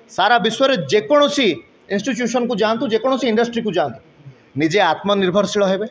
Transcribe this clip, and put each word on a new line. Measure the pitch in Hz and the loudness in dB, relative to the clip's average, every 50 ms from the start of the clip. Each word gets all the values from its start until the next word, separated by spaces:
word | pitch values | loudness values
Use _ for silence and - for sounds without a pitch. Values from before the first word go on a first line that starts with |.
| - - | -20 -10
ସାରା | - - 185 214 240 233 | -4 0 2 2 2 2
ବିଶ୍ୱରେ | - 226 220 - 269 269 262 190 156 131 | 2 0 0 0 0 2 2 0 -2 0
ଯେକୌଣସି | - 311 - - 302 294 285 285 285 285 254 190 139 - - _ _ _ _ - | 0 0 2 4 4 4 4 2 2 0 0 0 0 -2 -8 _ _ _ _ -6
ଇନଷ୍ଟିଚ୍ୟୁସନକୁ | 190 202 202 277 233 214 247 226 233 254 240 240 247 | -6 -4 -4 -4 -4 -2 -4 -2 -2 -2 -2 -2 -2
ଯାଆନ୍ତୁ, | 185 220 214 226 233 285 220 | 0 0 0 0 -2 -2 -2
ଯେକୌଣସି | 220 214 240 262 269 262 277 240 | -2 0 0 0 -2 0 0 0
ଇଣ୍ଡଷ୍ଟ୍ରିକୁ | 214 226 226 233 233 226 226 214 | 2 0 0 0 -2 -4 -4 -2
ଯାଆନ୍ତୁ, | 160 180 151 135 113 - - - _ _ - - - - _ _ - | -2 -2 -2 -2 -6 -12 -20 -20 _ _ -20 -20 -20 -20 _ _ -4
ନିଜେ | 131 151 160 170 208 | -2 -2 0 2 2
ଆତ୍ମନିର୍ଭରଶୀଳ | 185 170 208 - - 196 202 196 190 180 175 208 196 190 - 208 202 | 2 2 0 0 0 0 0 2 2 2 2 0 0 0 0 0 2
ହେବେ | 185 190 190 214 233 | 2 0 -2 -4 -8